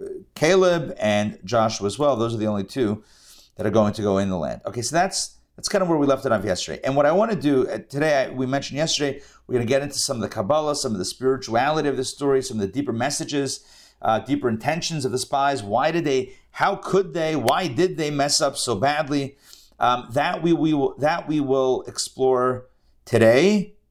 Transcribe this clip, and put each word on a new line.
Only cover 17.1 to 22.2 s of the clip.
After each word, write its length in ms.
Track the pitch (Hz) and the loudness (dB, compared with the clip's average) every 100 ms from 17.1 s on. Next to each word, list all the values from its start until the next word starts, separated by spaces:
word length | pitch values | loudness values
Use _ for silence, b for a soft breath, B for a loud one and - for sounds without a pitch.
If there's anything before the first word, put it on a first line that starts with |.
they, 240 | 165 160 156 | -2 -2 0
why 320 | 117 156 180 | 2 0 0
did 300 | 123 180 156 | 0 0 0
they 120 | 151 | -4
mess 300 | 143 143 - | 0 0 2
up 160 | 147 139 | 0 -2
so 180 | - 104 | -4 0
badly? 600 | 135 147 147 147 135 B B B B - | 0 0 -2 -2 -4 B B B B -2
Um, 300 | 120 123 117 | 0 0 -2
that 300 | 127 160 180 | -2 0 0
we, 120 | 165 | 2
we 180 | 160 160 | 2 2
will, 220 | 151 135 - | 2 0 0
that 320 | 143 160 - | -2 -2 -2
we 120 | 151 | -2
will 420 | 131 135 131 127 - | 2 2 2 0 -4
explore 800 | - - - | -8 -10 0